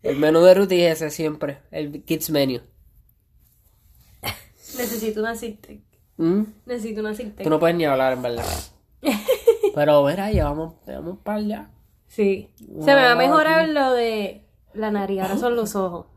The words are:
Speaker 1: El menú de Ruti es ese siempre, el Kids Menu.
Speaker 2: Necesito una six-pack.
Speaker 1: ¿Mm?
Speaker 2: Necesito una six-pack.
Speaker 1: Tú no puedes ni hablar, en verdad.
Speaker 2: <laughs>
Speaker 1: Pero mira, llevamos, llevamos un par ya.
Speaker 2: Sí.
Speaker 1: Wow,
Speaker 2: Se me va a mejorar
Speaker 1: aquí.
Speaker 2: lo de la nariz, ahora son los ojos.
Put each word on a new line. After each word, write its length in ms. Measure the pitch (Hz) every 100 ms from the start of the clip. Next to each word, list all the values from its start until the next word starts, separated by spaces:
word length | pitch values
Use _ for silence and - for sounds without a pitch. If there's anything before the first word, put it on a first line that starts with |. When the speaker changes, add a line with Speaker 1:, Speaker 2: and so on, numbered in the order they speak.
Speaker 1:
El 140 | - 139
menú 240 | 156 165
de 120 | 180
Ruti 260 | 185 196 180
es 180 | 175 160
ese 80 | 156
siempre, 480 | 147 156 151 143 139 _
el 320 | 160 151 147
Kids 260 | - 156 160
Menu. 300 | 151 135 120 - _ _ _ _ _ _ _ _ _ _ _ _ _ _ _ - - - _ - 254
Speaker 2:
Necesito 440 | 233 226 220 214
una 160 | 220 226
six-pack. 440 | 233 208 - 214 _ _ _ -
Speaker 1:
¿Mm? 260 | 165 196 214 - -
Speaker 2:
Necesito 340 | 247 220 214
una 140 | 214
six-pack. 300 | 214 226 -
Speaker 1:
Tú 60 | 156
no 100 | 156
puedes 160 | 165 170
ni 80 |
hablar, 280 | 156 135 131
en 80 | 127
verdad. 220 | 123 117 - - - _ _ _
Speaker 2:
<laughs> 720 | - 208 - 508 - 453 415
Speaker 1:
Pero 300 | 151 147 147
mira, 260 | 143 175 202
llevamos, 440 | 208 147 147 160 - -
llevamos 260 | 95 156
un 60 | 190
par 240 | - 208
ya. 280 | 208 220 - _ _ _ _
Speaker 2:
Sí. 420 | - 202 190 - _ -
Speaker 1:
Wow, 180 | -
Speaker 2:
Se 100 | 156
me 80 | 277
va 100 | 254
a 40 | 240
mejorar 440 | 262 311 311 320
Speaker 1:
aquí. 120 | 320
Speaker 2:
lo 200 | 302 269
de 520 | 247 233 220 202 - _ _ _
la 180 | 208 220
nariz, 300 | 208 196 196
ahora 160 | 190 196
son 180 | 247
los 220 | 233 214 208
ojos. 300 | 185 175 -